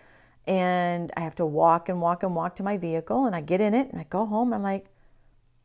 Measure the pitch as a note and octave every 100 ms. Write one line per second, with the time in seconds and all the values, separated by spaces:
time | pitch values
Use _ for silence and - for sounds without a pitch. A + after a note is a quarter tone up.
0 | - - - _ - F#3+ F3+ F3+ F3 F3
1 | E3+ - E3 - D#3+ D3+ E3 E3 E3+ F3+
2 | E3+ F3 F#3+ E3+ E3+ - G3 G#3 E3+ D#3+
3 | D#3+ A3+ C4+ F3 E3 F#3 G#3+ A3+ C4 F3
4 | D#3+ F#3 G#3+ G#3+ B3 A3 G3 G3 - _
5 | - _ - _ _ _